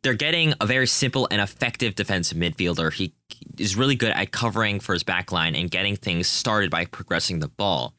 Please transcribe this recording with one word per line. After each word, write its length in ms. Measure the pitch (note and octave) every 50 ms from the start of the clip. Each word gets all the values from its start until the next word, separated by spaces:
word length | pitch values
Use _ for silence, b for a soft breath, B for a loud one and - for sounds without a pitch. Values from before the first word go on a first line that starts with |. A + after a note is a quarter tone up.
they're 120 | - C3+ B2
getting 400 | G#2+ C#3+ D#3 E3 E3+ E3 D#3 C#3+ -
a 40 | G#2+
very 220 | G#2+ B2+ C3 B2+
simple 400 | A#2 - - C#3 B2+ - C3+ B2+ -
and 120 | F#2+ G#2
effective 520 | G2+ G2 - - C3 A#2+ - - A#2+ A2+ F#2+
defensive 440 | - G2+ - G2 F2+ F2 - -
midfielder. 560 | E2 F2 F2 D#2 - F2+ F2 E2+ D#2+ E2 D#2+ -
He 180 | - F#2+ - _ _ _ _ - - - - -
is 180 | - G2 G2+ F#2+
really 220 | G#2+ C3 C#3 C#3
good 140 | - A#2+ A2
at 200 | - - G2 -
covering 480 | - - A#2+ A2+ F#2+ A2+ A2 G#2 G2+ G2
for 140 | - - F#2
his 100 | E2+ -
back 300 | - F#2 F2+ F#2 - F#2
line 220 | E2+ D#2+ E2 D#2
and 140 | C#2 F2 F2
getting 280 | - F2+ G2 G2+ G2+
things 300 | - - G2 F2 E2+ F2
started 440 | - - - - B2 G#2+ G#2+ G2+ E2+
by 140 | D2 E2+ E2+
progressing 540 | - - - - - F2 E2+ - - F#2 D#2+
the 100 | D2+ C#2+
ball. 440 | _ - G2+ G2+ E2+ C2+ A#1+ - -